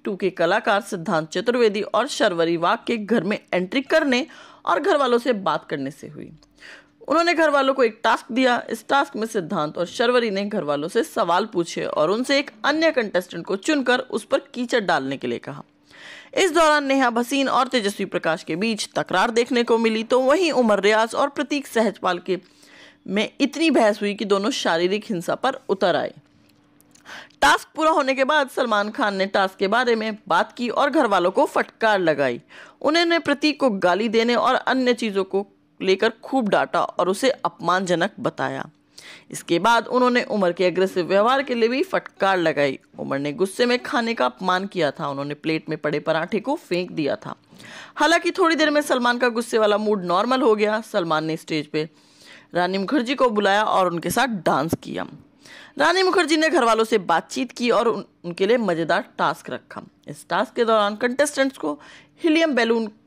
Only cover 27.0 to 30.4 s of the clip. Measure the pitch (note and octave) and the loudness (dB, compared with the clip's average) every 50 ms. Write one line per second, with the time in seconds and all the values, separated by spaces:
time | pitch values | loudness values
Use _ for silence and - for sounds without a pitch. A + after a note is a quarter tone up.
27 | _ - - - - - _ _ - C#4+ E4 F#4 - - - - D#4 D#4 D#4+ E4 | _ -20 -20 -20 -20 -20 _ _ 2 4 4 2 0 -6 -6 0 0 2 2 2
28 | C#4 C4 C4+ B3+ C4+ B3+ D4+ D4+ C#4 C4 - D4 C4 A#3 G#3+ G#3 G3+ G#3+ G#3 - | 2 0 0 0 0 2 2 2 0 0 -2 -4 -2 0 0 0 0 -2 -2 -2
29 | B3 G#3 G3+ F#3+ F#3+ G3 - G#3 F#3+ G3 - - G3+ F#3+ G#3+ A#3+ B3+ A#3+ A#3 A3 | -2 -2 0 0 -2 0 2 0 0 0 0 -2 -2 0 2 2 2 2 0 0
30 | A3 A3 G#3+ G#3 _ - D#3+ F3 | -2 -4 -6 -8 _ 0 0 0